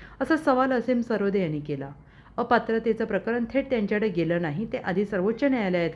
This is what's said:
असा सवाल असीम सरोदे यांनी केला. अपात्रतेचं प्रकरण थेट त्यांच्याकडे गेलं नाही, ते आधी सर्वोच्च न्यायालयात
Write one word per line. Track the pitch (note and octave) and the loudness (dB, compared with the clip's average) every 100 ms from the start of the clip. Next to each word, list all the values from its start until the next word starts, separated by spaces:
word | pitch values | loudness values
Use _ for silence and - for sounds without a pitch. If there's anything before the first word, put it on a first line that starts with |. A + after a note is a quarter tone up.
| - - | -14 -4
असा | C4+ D#4 | 0 2
सवाल | D4 B3+ C4 | 4 4 4
असीम | B3 A#3 A#3+ | 2 0 0
सरोदे | A#3 G#3 G3+ G3 | 0 0 2 0
यांनी | E3 D3+ | 0 -2
केला. | D3 C#3 C#3 - - - - - | -4 -8 -8 -14 -20 -20 -12 -6
अपात्रतेचं | A#3+ A#3 A3+ A3+ A3+ A3 | 2 2 2 -2 0 -2
प्रकरण | A3 F#3+ A3+ A#3+ A3+ | 0 -2 -2 -2 0
थेट | C4+ C4+ | -2 0
त्यांच्याकडे | A#3 G3 G#3 G#3+ | -2 0 0 0
गेलं | E3+ E3 E3+ | 0 0 0
नाही, | E3 D3+ A3+ | 0 -4 -4
ते | B3+ | -6
आधी | - F3+ | -2 -2
सर्वोच्च | G3+ G3 G3+ A3+ | 0 0 0 2
न्यायालयात | C#4+ B3+ F#3+ F3 E3 | 2 2 2 0 0